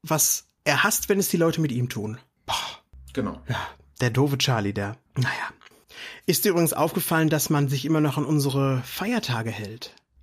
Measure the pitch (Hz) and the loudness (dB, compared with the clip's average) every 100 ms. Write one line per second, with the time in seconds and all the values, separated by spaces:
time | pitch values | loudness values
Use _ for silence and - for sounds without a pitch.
0 | - 156 - - - _ - 139 214 - | -4 0 0 -2 -8 _ -2 2 2 0
1 | - 196 196 170 165 160 151 120 127 110 | 0 0 2 2 2 2 -2 -2 -4 -6
2 | 107 113 _ _ - - - - _ - | -8 -10 _ _ -8 -8 -8 -14 _ -20
3 | - 277 101 - - 120 - - _ - | -10 -6 -6 -8 -6 -6 -6 -16 _ -2
4 | 123 123 143 131 - 117 101 104 101 104 | 0 2 0 0 0 0 0 -2 -6 -8
5 | _ - 120 - - - - _ _ - | _ -4 -2 -4 -10 -14 -20 _ _ -18
6 | - - - 175 208 175 165 - 160 180 | -18 -6 2 4 6 4 4 2 0 0
7 | - 165 156 151 - 151 139 139 139 160 | 2 4 4 2 2 2 2 0 2 2
8 | 151 151 139 151 139 135 135 131 123 - | 2 0 2 2 2 2 2 0 -4 -6
9 | 196 240 - 117 113 107 104 117 - - | -2 -2 -2 -4 -4 -8 -10 -12 -16 -18
10 | _ _ | _ _